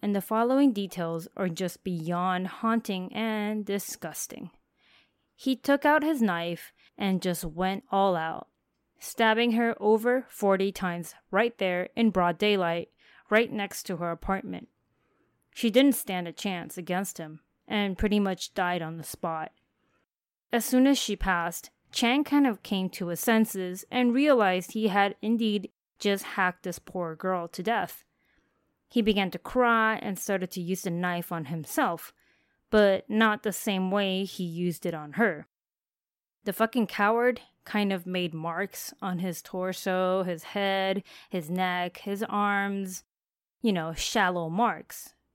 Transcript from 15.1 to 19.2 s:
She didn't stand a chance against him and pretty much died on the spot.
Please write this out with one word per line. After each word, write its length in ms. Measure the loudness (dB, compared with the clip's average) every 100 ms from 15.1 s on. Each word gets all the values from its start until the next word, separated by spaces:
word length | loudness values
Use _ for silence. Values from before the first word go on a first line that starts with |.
| _ _ _ _
She 160 | -2 4
didn't 240 | 6 6
stand 320 | 4 -2 -6 -6
a 60 |
chance 460 | -6 -6 -6 -8 -10
against 400 | -4 -4 -4 -8
him 220 | -12 -14 _ _ -4
and 320 | -2 -2 0
pretty 200 | 2 2
much 340 | 2 -2 -6
died 260 | -2 -2 -2
on 160 | -4 -10
the 80 |
spot. 480 | -12 -8